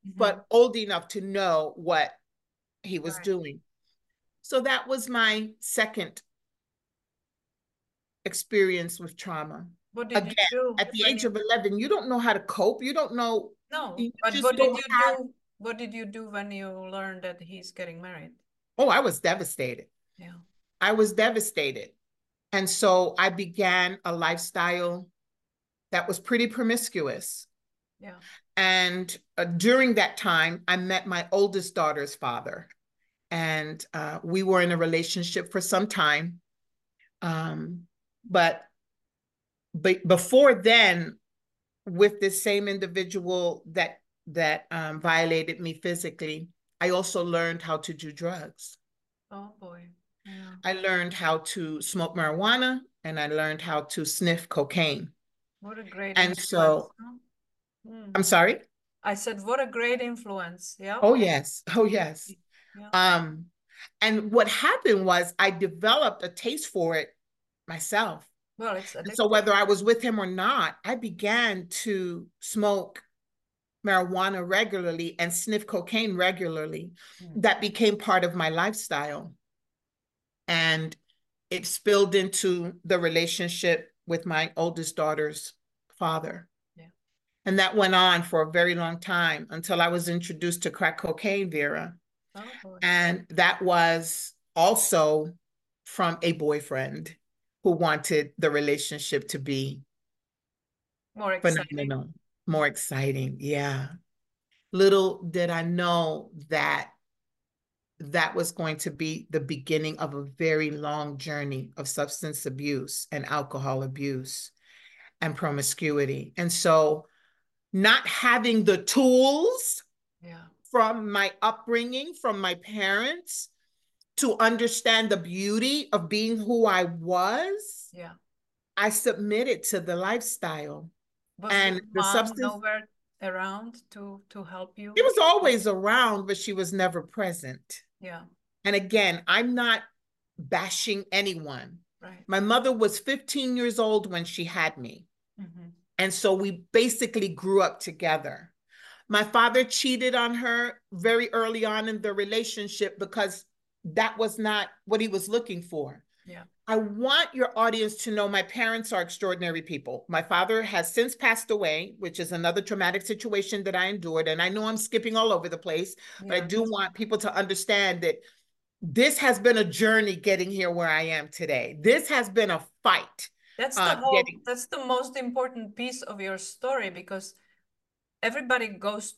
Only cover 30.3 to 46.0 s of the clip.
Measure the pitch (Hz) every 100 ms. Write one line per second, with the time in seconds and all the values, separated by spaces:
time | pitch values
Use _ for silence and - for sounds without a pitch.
30.3 | 165 165 170 - 185 185 185 190 175 170
31.3 | 196 202 190 180 185 151 147 139 - 131
32.3 | 117 - - - _ _ _ _ _ -
33.3 | 165 160 156 151 160 - 156 151 160 165
34.3 | 190 190 180 175 170 165 165 165 185 175
35.3 | 185 175 190 180 185 214 196 151 147 170
36.3 | 175 _ _ _ _ _ _ _ - 170
37.3 | 160 160 156 156 175 175 _ _ _ 233
38.3 | 180 165 - - _ _ _ _ _ _
39.3 | _ _ _ _ 160 185 185 165 180 -
40.3 | 254 285 202 208 233 202 175 165 - _
41.3 | _ _ _ _ _ 202 175 208 202 196
42.3 | 196 214 202 202 196 185 180 180 190 175
43.3 | 180 175 156 160 170 170 - _ _ -
44.3 | 156 156 156 - 165 156 156 165 165 165
45.3 | 165 160 165 170 165 175 175